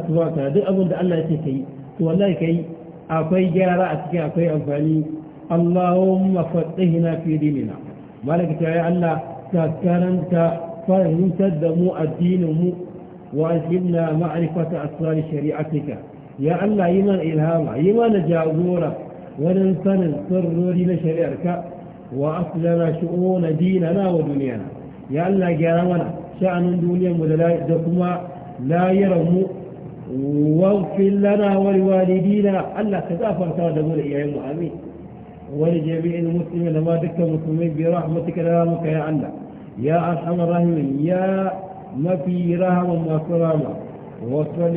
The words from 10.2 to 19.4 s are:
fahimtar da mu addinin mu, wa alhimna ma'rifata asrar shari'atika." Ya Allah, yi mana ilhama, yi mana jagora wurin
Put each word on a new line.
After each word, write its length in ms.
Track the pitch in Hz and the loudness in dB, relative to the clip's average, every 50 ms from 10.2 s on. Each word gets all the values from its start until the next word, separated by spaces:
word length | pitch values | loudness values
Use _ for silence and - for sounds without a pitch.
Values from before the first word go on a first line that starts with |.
| - - 175 165 165 165 - - - - - - - | 0 0 2 2 4 2 0 -2 -8 -10 -12 -4 0
fahimtar 760 | 185 185 190 180 160 160 175 190 185 - - 190 196 165 151 | 2 4 4 4 4 2 2 2 2 2 2 2 2 2 2
da 100 | 170 165 | 0 0
mu 200 | 160 175 180 185 - | 2 2 2 2 2
addinin 580 | - 160 156 - 170 175 180 185 180 170 156 | 0 -2 -2 -2 0 0 2 2 2 2 0
mu, 200 | 156 160 180 180 175 - - - - - - - - - - - | 0 2 0 0 -2 -4 -8 -12 -14 -14 -16 -18 -18 -20 -14 -6
wa 180 | 131 147 160 165 | -2 -2 0 2
alhimna 600 | 170 160 156 165 175 180 180 175 170 165 165 160 | 0 0 0 0 0 0 2 2 0 0 0 2
ma'rifata 800 | 156 156 175 156 160 170 165 151 160 175 156 156 165 147 147 147 | 0 0 0 0 0 -2 -2 -2 -2 -2 -2 -2 -4 -4 -6 -6
asrar 260 | - - 165 160 156 160 156 - | -6 -4 -2 0 0 0 -2 -2
shari'atika." 680 | 160 143 143 151 143 156 151 - 156 143 - 139 110 98 - - - - - - - 135 | -4 -4 -2 -2 -2 -4 -4 -2 -2 -4 -4 -4 -8 -10 -12 -16 -18 -20 -20 -14 -6 -2
Ya 200 | 135 160 180 175 | 0 0 0 0
Allah, 300 | 202 214 214 196 180 175 | 0 0 2 2 2 4
yi 120 | 180 196 | 4 4
mana 200 | 196 202 196 175 | 4 2 2 0
ilhama, 540 | 156 160 160 151 156 165 165 165 143 123 113 139 | 0 0 0 2 2 2 2 0 0 -2 0 2
yi 140 | 160 196 | 4 4
mana 280 | 220 233 233 226 214 190 156 160 | 4 4 4 4 4 2 2 2
jagora 640 | 170 160 160 160 156 160 175 180 180 170 160 - - - - - - - - - - | 2 2 2 0 0 0 0 0 0 0 -2 -2 -4 -8 -10 -14 -16 -16 -18 -12 -6
wurin 380 | 135 | -2